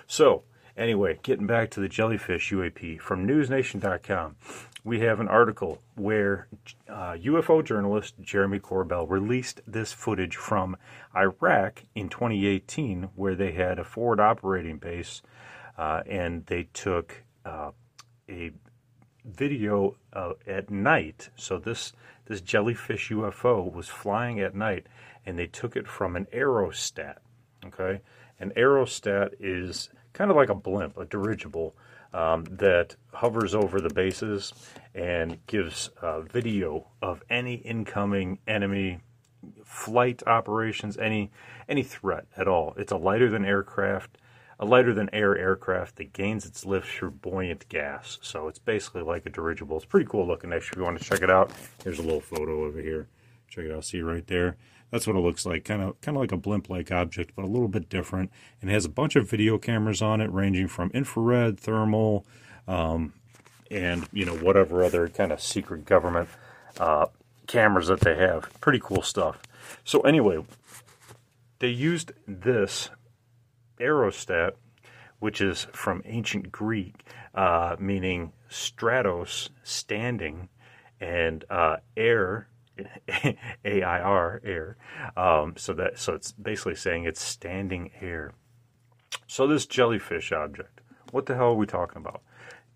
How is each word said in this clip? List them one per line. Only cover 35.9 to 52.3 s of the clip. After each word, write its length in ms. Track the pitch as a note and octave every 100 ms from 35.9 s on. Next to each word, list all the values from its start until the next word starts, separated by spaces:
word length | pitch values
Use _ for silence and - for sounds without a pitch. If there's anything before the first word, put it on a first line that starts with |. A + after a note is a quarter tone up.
| -
uh, 220 | E2+ D#2
video 640 | D#2+ A#2+ A#2 G2+ E2+ D2+ - -
of 200 | G2 F2 -
any 280 | A#2+ B2 A#2+
incoming 800 | A2 A2+ G#2 G#2 G2+ G2+ F#2 F#2+ -
enemy 520 | G#2+ G2+ G2 F#2+ F2+ - _ _ _ - -
flight 600 | G#2 - - A#2 B2+ B2 -
operations, 720 | A#2 A2+ A2 A2 G#2 G#2 F#2+
any, 340 | A2 G#2+ G2+ - - - -
any 140 | C#3+
threat 420 | B2+ - F#2+ D#2 -
at 140 | - F#2+
all. 240 | F2+ D#2 -
It's 120 | G#2
a 60 | G2
lighter 320 | F2+ G2+ B2
than 160 | G#2+
aircraft, 720 | G2 G2+ G2+ - G2 G2+ - _ _ - - -
a 60 |
lighter 300 | G#2 B2+ B2
than 160 | G#2+ G2+
air 240 | G#2+ G2+ G2+
aircraft 600 | F#2 F#2+ - F#2 F2+ -
that 180 | E2
gains 320 | - G2 A2 F2+
its 180 | -
lift 240 | F#2+ F#2+ -
through 220 | - F#2
buoyant 580 | - F#2 F#2+ F#2 E2 -
gas. 500 | D#2+ C#2+ C#2 - -
So 260 | - - D#2
it's 100 | -
basically 440 | - G#2+ - F#2
like 240 | E2 E2+ E2
a 40 |
dirigible. 460 | E2+ E2 E2 D2+ D#2+
It's 80 |
pretty 220 | - G3+ D#3
cool 200 | G#2+ F2
looking, 240 | E2 F2
actually, 140 | E2+ -
if 80 | F#2+
you 60 |
want 140 | F2+ E2+
to 60 |
check 160 | - F#2+
it 100 | F#2
out. 220 | F#2 - - - -
Here's 140 | F#2 D#2+
a 40 |
little 200 | E2 D#2
photo 420 | -